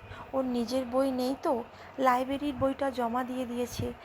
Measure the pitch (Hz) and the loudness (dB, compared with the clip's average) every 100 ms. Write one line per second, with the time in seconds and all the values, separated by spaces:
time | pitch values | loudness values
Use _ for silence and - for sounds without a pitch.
0 | - - - 269 254 240 233 262 247 254 | -12 -14 -4 -2 0 0 0 0 0 2
1 | 269 254 254 269 339 240 - - - - | 2 2 0 0 2 0 -2 -12 -12 2
2 | 262 247 262 277 294 247 269 269 277 247 | 4 4 2 -2 -2 2 2 2 0 0
3 | 233 240 254 254 240 240 240 - 240 - | 0 0 -2 -4 -4 -2 -4 -4 -4 -6